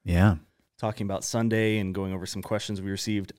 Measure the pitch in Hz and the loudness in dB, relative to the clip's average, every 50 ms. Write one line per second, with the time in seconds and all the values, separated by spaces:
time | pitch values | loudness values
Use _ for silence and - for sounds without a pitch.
0 | - 95 87 87 95 98 95 78 - _ _ _ _ _ _ - - 107 107 - | -4 2 4 6 8 6 6 4 -2 _ _ _ _ _ _ -6 -4 -4 -4 -2
1 | 107 101 98 - - - - 117 117 113 113 113 110 110 107 107 101 95 92 98 | -4 -4 -4 -4 -4 -4 -2 0 0 2 2 2 2 2 2 2 0 -2 -2 -2
2 | 95 95 95 90 92 - - 98 90 - 110 104 - - 104 95 95 98 98 98 | -4 -4 -4 -6 -6 -8 -8 -8 -6 -4 -4 -4 -4 -4 -8 -6 -6 -6 -6 -4
3 | - 110 107 101 95 - - | -2 -2 -2 -2 -2 -4 -10